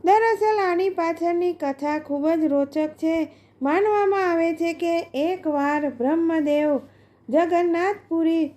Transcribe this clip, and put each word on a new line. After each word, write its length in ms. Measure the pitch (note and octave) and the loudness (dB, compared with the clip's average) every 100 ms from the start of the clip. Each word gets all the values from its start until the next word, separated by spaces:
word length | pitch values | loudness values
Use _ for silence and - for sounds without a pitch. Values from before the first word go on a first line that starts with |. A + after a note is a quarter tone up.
દરઅસલ 560 | F4 G#4+ A4+ G4+ G#4+ G#4+ | 4 4 4 2 2 2
આની 280 | F#4+ F4 F#4+ | 0 0 0
પાછળની 640 | F#4 E4 E4 E4+ F4 F4+ | 0 -2 0 -2 0 -2
કથા 460 | F4 C#4+ C#4 D4 D4+ | -2 -6 -4 -4 -4
ખૂબ 300 | D4+ C#4+ D4+ | -4 -2 0
જ 160 | E4 | 0
રોચક 440 | D#4 C#4+ C#4 D#4 D4+ | 2 0 0 -2 -4
છે. 400 | D4+ D#4+ E4 D#4 - - _ | -2 -2 -2 -4 -10 -20 _
માનવામાં 680 | C4+ E4 G#4 G#4 G4+ G4 F4+ | -2 2 2 2 2 2 0
આવે 200 | E4+ E4 | 2 0
છે 200 | D#4+ E4+ | 0 -4
કે 260 | E4 E4+ E4+ E4+ | -2 -2 -2 -4
એકવાર 760 | C4 D#4+ F#4 D#4+ D4 C#4+ D4 D4 | -4 -2 -2 -2 -2 0 0 -4
બ્રહ્મદેવ 920 | A#3+ B3+ E4 E4 D#4+ D4 D4 D4+ C#4 - - _ _ - | -2 0 0 0 0 0 2 2 0 -4 -20 _ _ -2
જગન્નાથપુરી 1200 | C#4 E4+ E4+ F4 E4+ F#4 G#4 - E4 E4 E4 D4 | 0 2 2 2 0 0 -4 -4 0 2 2 -2